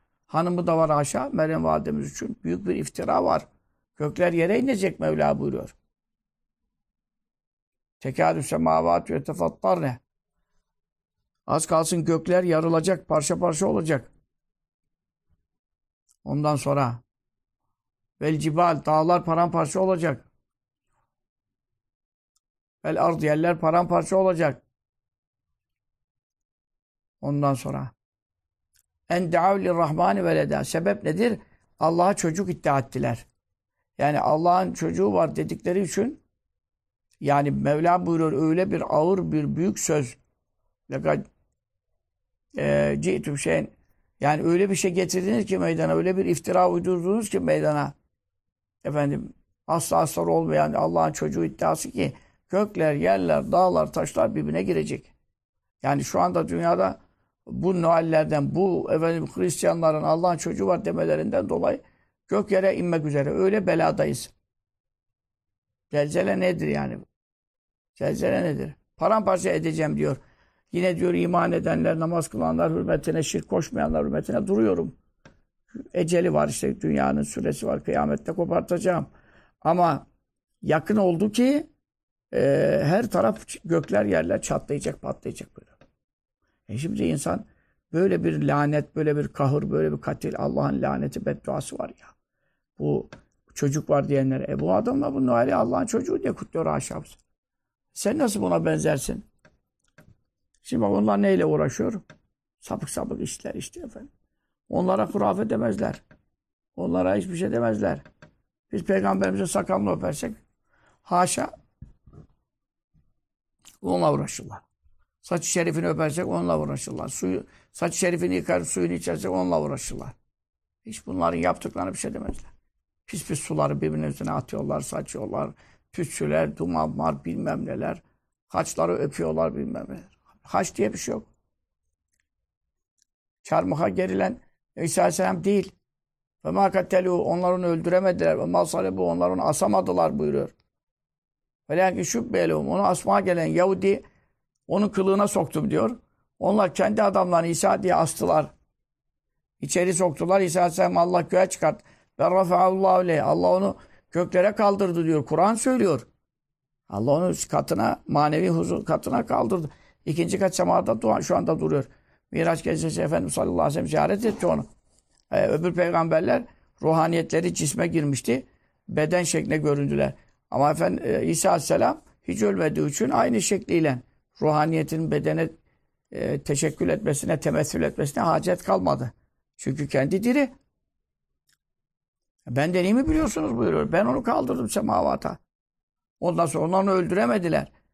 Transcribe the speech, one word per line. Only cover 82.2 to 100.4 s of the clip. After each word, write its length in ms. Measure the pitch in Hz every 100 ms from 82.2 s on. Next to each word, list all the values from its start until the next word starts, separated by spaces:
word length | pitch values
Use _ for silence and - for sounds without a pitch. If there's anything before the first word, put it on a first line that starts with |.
| _
e, 80 | - 135 139 143 151
her 260 | 143 185 240
taraf 360 | 175 156 - - -
gökler 400 | - 165 139 -
yerler 380 | 104 87 82 -
çatlayacak, 600 | - 143 - 143 147 143
patlayacak 540 | - 135 127 113 - -
böyle. 140 | - _ _ _ _ _ _ _ _ _ -
E 100 | 202
şimdi 260 | 160 214
insan 420 | - 151 - - - _ _ _ _
böyle 320 | 160 190 180
bir 180 | 170 151
lanet, 540 | 147 143 147 147 147 -
böyle 200 | 151 147
bir 120 | 143
kahır, 420 | - 139 147 -
böyle 220 | 147 156
bir 80 | 147
katil, 360 | - 147 - -
Allah'ın 460 | 143 131 143 131
laneti, 440 | 139 67 139 - -
bedduası 520 | 143 - 139 - -
var 100 | - -
ya. 60 | - _ _ _ _ _ _ -
Bu 320 | 147 143 - - _ _ _
çocuk 360 | - 143 147 -
var 180 | 143 143
diyenler, 400 | 139 135 131 -
"E, 120 | 135
bu 140 | 151
adamla 400 | 185 233 269 294
bu 120 | 269 262
Noel'i 280 | 120 -
Allah'ın 320 | - 233 254 254
çocuğu 360 | 220 - 370
diye 100 | -
kutluyor 340 | - - 165 160
haşa." 360 | 151 - - - - _ _ _ _ _ _ _
Sen 260 | - 196 294
nasıl 240 | 262 208
buna 220 | 185 170
benzersin? 600 | 165 156 151 151 - 60 - _ _ _ _ _ _ _ _ _ _ _